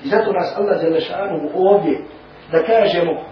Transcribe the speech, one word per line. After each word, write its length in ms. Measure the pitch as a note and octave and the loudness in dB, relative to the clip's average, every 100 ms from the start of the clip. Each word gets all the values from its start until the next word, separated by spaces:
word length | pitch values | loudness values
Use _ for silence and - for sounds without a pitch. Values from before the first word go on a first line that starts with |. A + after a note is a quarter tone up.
I 40 | C3 | -2
zato 240 | G#3+ G3+ | 0 0
nas 240 | F#3 F3 - | -2 -2 -2
Allah 180 | G3+ F#3 | -2 0
dželle 200 | E3 D#3+ | 0 0
šanuhu 460 | - F3+ G3 D#3+ D3 | -2 -6 -6 -6 -4
ovdje, 420 | F#3 F#3+ G3+ - - - - - - - | 2 4 4 2 -4 -6 -18 -20 -20 -2
da 80 | E3 | 0
kažemo, 480 | - A3+ G3 F3 E3 D3+ - | 2 2 2 2 0 -4 -8